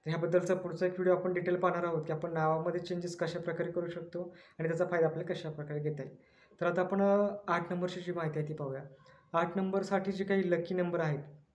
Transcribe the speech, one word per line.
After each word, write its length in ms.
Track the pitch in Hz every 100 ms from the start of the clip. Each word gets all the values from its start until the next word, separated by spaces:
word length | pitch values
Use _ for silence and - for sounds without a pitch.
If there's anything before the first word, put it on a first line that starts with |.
| 156
तर 40 |
ह्याबद्दलचा 440 | 160 165 180 175
पुढचा 320 | 185 175 - 180
एक 60 |
व्हिडिओ 240 | 185 185 180
आपण 180 | 185
detail 220 | 180 175 175
पाहणार 280 | 180 175
आहोत 200 | 175 160 151
की 60 |
आपण 200 | 156 170
नावामध्ये 460 | 160 156 160 170 175
changes 380 | 175 175 175 175
कशा 220 | 160 170
प्रकारे 320 | 170 165 165
करू 160 | 175 175
शकतो 480 | 170 165 175 180 - - -
आणि 80 | 160
त्याचा 180 | 165 180
फायदा 200 | 170 160
आपल्याला 280 | 151 -
कशा 160 | 165 156
प्रकारे 300 | 151 147 147
घेता 240 | 151 147
येईल. 120 | 135 - _ _ _ -
तर 40 | 175
आता 160 | 175
आपण, 200 | 180 196
अ, 260 | 196 202 202 202 -
आठ 260 | 170 175
नंबरची 280 | 180 175 180
जी 100 | 175
माहिती 280 | 170 160 156
आहे 80 | 151
ती 60 |
पाहूया. 300 | 151 139 135 - - - - _
आठ 240 | 170 175 196
नंबरसाठी 540 | 190 190 196 196 196
जे 120 | 190
काही 280 | 196 196 180
lucky 240 | 170 170 185
number 240 | 175 170
आहेत 240 | 156 139 - - _